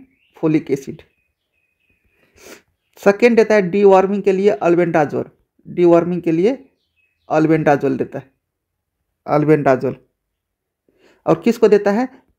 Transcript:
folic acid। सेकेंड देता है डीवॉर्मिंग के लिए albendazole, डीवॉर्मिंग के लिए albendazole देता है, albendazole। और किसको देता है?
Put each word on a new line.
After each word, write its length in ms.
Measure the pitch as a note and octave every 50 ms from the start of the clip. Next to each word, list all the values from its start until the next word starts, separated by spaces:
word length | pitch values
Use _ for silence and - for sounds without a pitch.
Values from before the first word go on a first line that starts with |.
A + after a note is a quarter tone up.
| - _ _ _ _ _ _ _ -
folic 280 | D#3+ D#3 D#3 D#3 -
acid। 240 | C3 - - - - - - _ _ _ _ _ _ _ _ _ _ _ _ _ _ _ _ _ _ _ _ _ _ _ _ _ _ _ - - - - _ _ _ _ _ _ _ -
सेकेंड 380 | - G3+ G3+ G3+ A#3+ A#3+ A#3
देता 200 | A3 A3 G#3+ G#3+
है 60 | G#3+
डीवॉर्मिंग 600 | G3 F3 E3 G3+ G3+ G3 F#3+ F#3 F#3+ F#3+ G3+ G3+ F#3+
के 80 | G3+
लिए 200 | F#3+ F#3 G3 G#3
albendazole, 760 | - - - E3+ F3 E3+ F3 E3+ D#3+ E3 D3+ C3 - B2 B2+ - _ _ _ _ _ _ _ -
डीवॉर्मिंग 540 | - E3+ F3 E3+ E3+ E3+ E3+ E3+ F3+ F3
के 100 | E3+ F3
लिए 380 | D#3+ E3 F3+ A3 C#4 B3+ - _ _ _ _ _ _ _ _ _ _ _ _ - -
albendazole 640 | D#3 D#3 D#3 D#3+ D#3 D3+ D#3 C#3+ C3+ C#3 C#3 C3+ B2+
देता 220 | - - - C#3
है, 120 | - _ _ _ _ _ _ _ _ _ _ _ _ _ _ _ _ _ _ _ _ -
albendazole। 640 | C#3+ D3+ D3+ C#3+ D#3 D3 C#3+ C#3 C3 B2 C#3 C3 - - _ _ _ _ _ _ _ _ _ _ _ _ _ _ _ _ _ _ _ _ _ _ _ _ - -
और 140 | D#3+ D#3+
किसको 260 | - A#3+ A3+ - - G#3
देता 240 | G#3 G3+ G3+ G3+
है? 140 | G3+ G#3+ B3+ B3+ - _ _ _ _